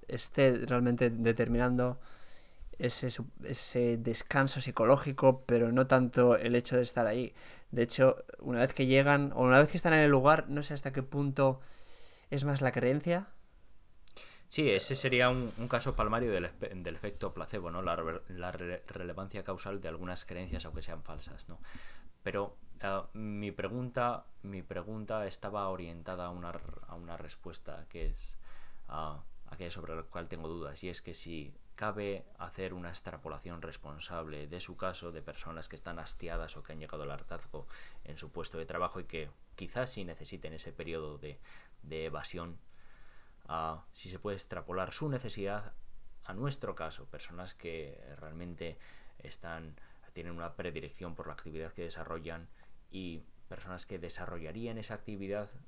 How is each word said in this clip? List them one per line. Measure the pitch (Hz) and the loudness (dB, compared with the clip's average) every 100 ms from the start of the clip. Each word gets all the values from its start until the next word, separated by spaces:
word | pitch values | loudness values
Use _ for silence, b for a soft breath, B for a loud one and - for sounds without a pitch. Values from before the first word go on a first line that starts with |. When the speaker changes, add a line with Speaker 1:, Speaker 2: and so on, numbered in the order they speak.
| - | -6
Speaker 1:
esté | 113 - - 135 120 - | -4 0 6 8 8 4
realmente | 123 123 120 120 | 4 6 6 4
determinando | 113 117 113 113 120 123 123 123 123 b b b b b b b - | 6 4 4 4 6 6 6 4 0 b b b b b b b -2
ese | 123 - 127 | 0 2 0
su-, | - 120 - | -2 -6 -8
ese | - 123 - 123 120 117 | -6 -4 0 4 4 4
descanso | 117 113 - 139 135 139 | 0 -2 2 4 4 2
psicológico, | 127 - 110 139 143 135 135 131 - | 0 6 8 8 6 6 8 8 6
pero | 120 117 | 6 6
no | 123 131 | 6 8
tanto | 131 127 123 123 117 | 8 8 8 10 10
el | 120 | 6
hecho | 120 120 127 | 4 4 4
de | |
estar | 120 - 113 | 4 4 4
ahí. | 117 120 B B B - | 4 0 B B B -2
De | 123 | 2
hecho, | 123 - 131 - - - | 2 8 8 8 0 -8
una | - 120 | 0 4
vez | 127 | 4
que | - 131 | 4 8
llegan, | 135 139 143 143 | 10 10 8 6
o | - | 6
una | 127 131 | 10 12
vez | 151 | 10
que | 180 | 6
están | 175 | 6
en | 156 | 10
el | 151 | 10
lugar, | 135 139 156 - | 10 10 8 6
no | 147 | -2
sé | 147 | -2
hasta | 143 139 | -4 -2
qué | 135 | -2
punto | 131 143 143 135 135 131 b b b b b b b | -2 0 0 6 6 6 b b b b b b b
es | 143 | -2
más | 143 139 | 0 2
la | 131 | 2
creencia. | 123 123 143 170 175 202 - - - - - - - - B B B - | 4 4 4 2 0 -2 -12 -18 -20 -18 -18 -18 -18 -16 B B B -4
Speaker 2:
Sí, | - 147 | 2 6
ese | 98 - 131 | 6 4 0
sería | 131 123 123 | 4 6 6
un, | 127 120 104 | 4 0 -4
un | 120 | 0
caso | 120 131 | 0 2
palmario | - 107 113 120 | 2 2 2 2
del | 95 87 | 2 0
espe-, | - - 92 | -4 -8 -6
del | 87 | -6
efecto | 85 104 - 98 | -6 -6 -4 -4
placebo, | - 80 104 85 | -4 -6 -6 -4
¿no? | 87 | -2
La | 90 85 | 0 0
re-, | 82 82 - | -2 -4 -6
la | 90 90 | -6 -6
re-, | 85 87 87 - | -6 -6 -6 -8
relevancia | - 87 87 98 101 | -8 -6 -6 -6 -6
causal | 98 95 101 98 | -6 -6 -6 -6
de | 87 | -6
algunas | 82 90 87 | -6 -4 -6
creencias, | - 87 92 90 | -6 -8 -4 -6
aunque | 78 - | -4 -4
sean | - 80 | -4 -4
falsas, | 78 76 - 76 - | -6 -8 -8 -12 -12
¿no? | 82 B B B B B - | -10 B B B B B -8
Pero, | 98 98 101 - - - | -4 -2 -4 -6 -12 -6
ah, | 98 98 - | -2 -2 -4
mi | 107 107 104 104 | -6 -6 -4 -4
pregunta, | - 98 120 123 123 120 120 - - | -4 -4 -4 -4 0 0 -2 -8 -12
mi | 98 98 | -10 -8
pregunta | - 90 90 110 107 110 98 | -6 -6 -6 -6 -4 -4 -4
estaba | - 104 104 98 | -6 -6 -4 -2
orientada | 92 85 85 80 92 87 | -4 -6 -10 -8 -6 -6
a | |
una | 90 87 | -6 -6
r-, | 85 87 - - | -6 -6 -8 -8
a | |
una | 85 85 82 | -10 -10 -8
respuesta | 80 - - 82 - 78 82 | -8 -10 -10 -10 -8 -10 -10
que | 82 85 | -2 0
es, | - - - b b b b - | 0 -4 -6 b b b b -6
ah, | 78 78 73 - - - | -4 -4 -6 -8 -8 -8
aquella | - 87 | -8 -8
sobre | 90 82 | -8 -8
la | 82 | -8
cual | 80 87 82 | -8 -8 -8
tengo | 82 80 | -8 -6
dudas, | 85 71 73 | -6 -8 -8
y | 92 | -8
es | 85 | -8
que | - | -8
si | 85 82 80 69 - - | -8 -6 -8 -8 -12 -14
cabe | - 107 104 101 98 - - | -6 -4 -2 -4 -4 -8 -12
hacer | 90 - 95 | -10 -6 -6
una | 90 87 | -6 -8
extrapolación | - 92 80 78 73 90 85 | -8 -10 -10 -10 -10 -10 -10
responsable | 80 76 76 76 - 85 78 76 73 | -10 -10 -12 -12 -8 -8 -6 -8 -8
de | 87 | -8
su | - 90 | -10 -6
caso, | 92 87 87 | -6 -6 -8
de | 80 | -10
personas | 78 80 82 82 82 | -10 -8 -8 -8 -10
que | 80 | -10
están | 87 85 | -8 -8
hastiadas | 80 - 82 85 80 78 | -8 -8 -6 -4 -6 -8
o | |
que | 73 | -12
han | 78 | -10
llegado | 76 78 | -10 -8
al | 71 | -6
hartazgo | 71 - 82 - 76 - B B B | -6 -6 -6 -6 -8 -8 B B B
en | - 76 | -10 -10
su | 80 | -10
puesto | - 80 82 | -8 -6 -6
de | 78 | -6
trabajo | 82 90 95 | -2 -2 -4
y | |
que | 82 82 76 - - | -6 -6 -8 -10 -18
quizás | - - 120 127 | -10 -6 -4 -4
sí | - | -6
necesiten | 87 82 82 87 78 | -8 -8 -10 -10 -10
ese | 80 - | -10 -10
periodo | 80 80 80 76 73 | -8 -6 -6 -6 -10
de, | 76 71 b b b - | -12 -12 b b b -16
de | 71 80 80 | -10 -6 -4
evasión, | 78 69 90 85 85 - b b b b b b b - | -6 -8 -8 -8 -10 -14 b b b b b b b -8
ah, | 82 80 80 - | -4 -4 -6 -10
si | - 95 | -12 -10
se | 90 | -8
puede | 104 98 | -6 -6
extrapolar | - 90 80 90 90 | -6 -8 -6 -4 -4
su | - 151 | -4 -4
necesidad | 127 107 - 98 104 - - - - - - | -4 -4 -4 -4 -4 -4 -6 -8 -10 -10 -12
a | - | -10
nuestro | 98 139 139 101 | -4 -4 -4 -6
caso, | 92 80 - 69 | -6 -8 -8 -10
personas | 73 - 87 95 | -12 -10 -10 -10
que | - 85 82 73 71 64 73 | -10 -8 -8 -8 -12 -16 -14
realmente | 78 80 87 85 95 - b b b - | -12 -10 -10 -8 -8 -10 b b b -14
están, | - - - 82 80 73 b b - | -12 -12 -10 -10 -12 -14 b b -16
tienen | - 85 | -12 -8
una | 85 82 - | -8 -8 -6
predilección | 85 78 73 - 87 | -6 -6 -8 -8 -8
por | 80 80 | -8 -8
la | |
actividad | 73 80 78 80 | -10 -8 -8 -8
que | 95 | -6
desarrollan | 85 80 82 82 80 82 87 b b - - | -8 -6 -6 -8 -8 -10 -12 b b -16 -12
y | 95 90 80 - - - | -8 -8 -8 -12 -16 -12
personas | 90 90 90 - | -10 -10 -10 -8
que | 95 | -8
desarrollarían | 85 - 90 85 78 101 117 113 | -6 -6 -6 -6 -6 -6 -6 -6
esa | 107 | -8
actividad | 107 - 101 98 104 101 - | -8 -8 -8 -4 -4 -4 -10